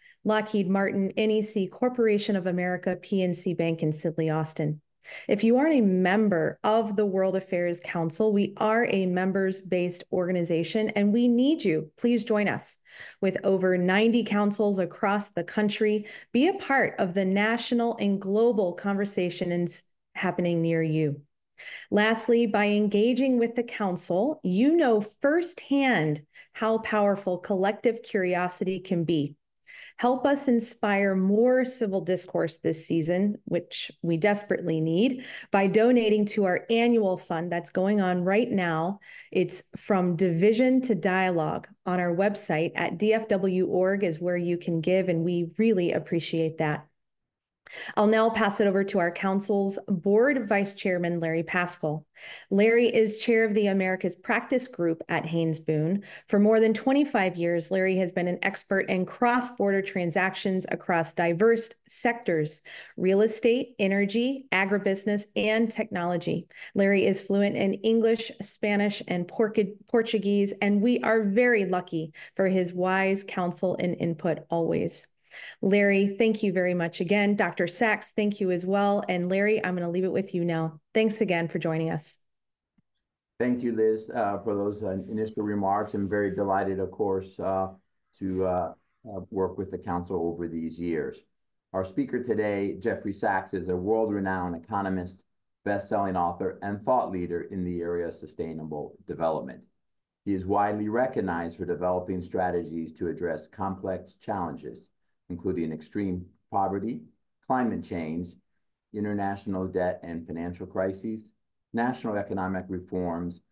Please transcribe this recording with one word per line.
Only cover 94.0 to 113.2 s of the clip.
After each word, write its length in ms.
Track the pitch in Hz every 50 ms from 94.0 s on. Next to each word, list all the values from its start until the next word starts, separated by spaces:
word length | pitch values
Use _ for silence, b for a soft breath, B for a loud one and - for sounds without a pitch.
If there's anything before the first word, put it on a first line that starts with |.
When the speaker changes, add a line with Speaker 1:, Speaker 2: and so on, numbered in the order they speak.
| 110 101 104 101 98 95 92 92 90 90 85
Speaker 2:
economist, 640 | 82 82 - 104 98 98 95 95 92 90 92 - - _ _ _ _ _ _ _ _ -
best-selling 500 | 104 101 98 - - 113 101 101 95 92
author, 440 | 90 85 85 90 - 95 90 - -
and 200 | - 101 101 101 -
thought 260 | - 127 - - -
leader 300 | 95 90 87 87 87 85
in 240 | 73 - 98 95 90
the 160 | 90 90 87
area 260 | 85 85 87 87 85 85
of 60 | 82
sustainable 840 | - - - - - 85 82 80 80 78 78 76 73 71 - - - _
development. 600 | - 80 71 82 80 78 71 - 65 60 - - _ _ _ _ _ _ _ _ _ _ _ -
He 100 | 101 101
is 120 | 92 92
widely 420 | 92 98 101 101 104 107 104 107 107
recognized 680 | 107 120 127 - - - 98 92 85 85 85 85 - -
for 80 | 92
developing 560 | 85 85 76 90 90 90 90 90 - 95 90
strategies 720 | 90 87 - 95 90 90 87 87 82 76 80 82 82 80 -
to 160 | - - 82
address 380 | 78 71 87 85 78 76 - -
complex 640 | _ - 98 95 95 - - 98 92 90 - - -
challenges, 760 | _ _ - 104 98 87 78 71 - 73 65 - - - _ _ _ _ _ _ _ _ -
including 400 | 90 87 - 98 87 85 82 80
extreme 520 | 78 78 - - - 104 101 95 90 90 87 - _ _ _ -
poverty, 500 | - 101 98 92 95 101 98 113 127 - - - _ _ _ _ _ _ _ -
climate 360 | 131 127 123 113 101 85 85
change, 520 | - 104 87 80 78 80 85 90 90 - - _ _ _ _ _ _ _ _ _ _ -
international 760 | 107 104 104 104 101 98 98 101 98 - 107 98 92 92 90
debt 320 | 90 92 90 90 92 - -
and 240 | 85 82 82 82 -
financial 400 | 82 82 85 90 90 - 98 92
crises, 580 | - 98 92 95 95 - - 113 110 110 110 - _ _ _ _ _ _ _ _ -
national 420 | 117 117 127 123 - - 117 104
economic 480 | 104 98 - 95 95 92 92 95 92 92 92
reforms, 720 | 95 90 90 - - 92 90 87 82 85